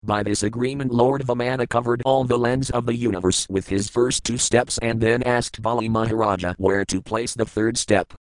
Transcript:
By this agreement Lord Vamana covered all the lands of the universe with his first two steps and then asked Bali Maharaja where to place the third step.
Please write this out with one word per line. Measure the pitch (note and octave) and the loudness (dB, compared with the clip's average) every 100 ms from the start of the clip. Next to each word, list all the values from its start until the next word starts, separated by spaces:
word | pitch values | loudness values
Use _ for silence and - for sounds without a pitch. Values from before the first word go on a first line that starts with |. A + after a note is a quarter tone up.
By | - G#2 | -2 -2
this | G#2 G#2 | 0 0
agreement | G#2+ A2+ B2+ C#3 C3 | -2 -2 -2 -2 -2
Lord | A#2+ B2 C#3 | 4 4 2
Vamana | B2+ A#2+ A#2+ B2+ B2 | -2 -2 0 -2 0
covered | A#2+ A#2+ A#2+ | 0 0 0
all | B2+ C3+ | 2 2
the | B2 A#2+ | 2 0
lands | A#2+ B2+ C3+ | 2 0 0
of | B2 | -2
the | A#2+ A#2+ | -2 -2
universe | A#2 F#2+ F#2 F#2 - | 0 2 0 0 -2
with | F#2+ - | -4 -2
his | G2 G2+ | -2 -2
first | A#2+ B2 B2+ | 0 0 0
two | - A#2+ | -4 -2
steps | - A#2 B2 - | 2 2 0 -4
and | A#2 A2+ | -2 0
then | A2+ A#2+ | 2 2
asked | B2+ A#2+ A#2 - | 2 0 -2 -4
Bali | A2+ A#2+ A2+ | -2 0 0
Maharaja | A2+ A2+ A2+ A2 F#2+ F2+ F2+ | 0 2 2 2 0 -2 0
where | F#2+ G2 | 2 2
to | G2 F#2+ | 0 -4
place | - A2 A#2+ | -2 -4 -4
the | - A2 | -4 -4
third | - A2 A#2+ | 0 0 0
step. | - G2+ F2 - | 0 0 0 -10